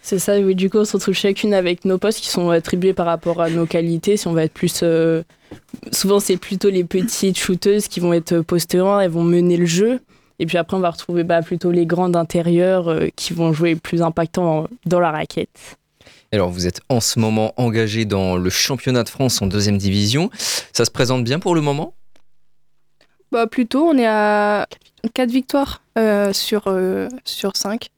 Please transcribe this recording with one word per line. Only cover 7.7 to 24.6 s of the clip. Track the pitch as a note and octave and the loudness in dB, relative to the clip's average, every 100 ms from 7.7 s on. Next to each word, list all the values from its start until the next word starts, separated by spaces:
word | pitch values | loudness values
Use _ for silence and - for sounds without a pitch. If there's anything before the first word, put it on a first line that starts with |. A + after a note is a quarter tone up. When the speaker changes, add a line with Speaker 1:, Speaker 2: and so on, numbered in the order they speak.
| G#3 G#3 | 0 0
Speaker 1:
qui | - | -2
vont | F3 | 0
être | E3+ E3 E3+ | 0 2 -2
poste | E3 F3 E3 | 2 -2 0
un, | F3+ F#3 G3+ | 2 2 2
elles | F#3+ | 2
vont | E3 | 2
mener | E3+ F3 F3 F3 | 2 4 4 4
le | F3 | 2
jeu. | E3+ G#3+ B3+ _ _ _ _ | 2 2 0 _ _ _ _
Et | E3+ | -2
puis | F3 | -2
après, | E3 G3 | -2 0
on | |
va | F3+ | -2
retrouver, | E3 - F3 | -2 -4 -2
bah, | E3+ E3+ | 2 0
plutôt | E3 E3+ F3 | 0 -2 0
les | F3 E3 | 0 2
grandes | E3+ F#3 E3+ | 0 2 0
intérieures, | E3 F3 E3+ E3+ F3+ F#3+ E3+ | 0 0 2 2 4 2 0
euh, | D#3+ D#3+ - | 0 -2 -4
qui | - | -8
vont | E3+ E3 | -2 0
jouer | D#3 E3+ E3 | 2 2 0
plus | - E3+ | -2 0
impactant | E3 D#3+ E3 - F3 D#3 | 0 0 -4 -2 0 0
dans, | D#3+ A#3+ | -4 -8
dans | - F3+ | 0 2
la | F3 | 2
raquette. | D3+ D#3 - - _ - - _ _ - - _ | -2 -6 -6 -8 _ -20 -20 _ _ -20 -20 _
Speaker 2:
Et | G#2+ | -2
alors, | F2+ | -2
vous | F2+ F2+ | -2 -4
êtes | - _ | -4 _
en | B2+ | -2
ce | - - | 0 0
moment | A2+ A2 A2 - | 0 2 0 0
engagé | B2 A2 A2 G#2+ | 0 0 -2 -2
dans | A2 G2 F#2+ F2+ | -2 0 0 0
le | F2+ | 0
championnat | - - C3 - B2 | -2 -2 -2 -2 0
de | A2+ | -2
France | - C3 - | -2 -2 0
en | G2 | -2
deuxième | G2+ G#2 G2+ | 0 0 0
division. | G2 G2 G#2 B2+ F#3 - - - - | 0 0 0 0 -2 -4 -6 -6 -6
Ça | - | -2
se | A#2 | -2
présente | - B2+ B2+ | 0 0 0
bien | A#2 C#3+ | 0 -2
pour | G3 | 0
le | E3+ | 0
moment ? | D3 C#3+ D4+ - - - - - - _ _ _ _ _ _ _ _ | 0 -2 -4 -10 -20 -20 -20 -20 -20 _ _ _ _ _ _ _ _
Speaker 3:
Bah, | A#3+ A#3 | -2 -2
plutôt, | - A#3+ C4 E4 | 0 0 2 2
on | C#4+ | 4
est | A3+ | 2
à | G#3+ G#3 G#3 G#3 G#3 | 2 2 2 2 0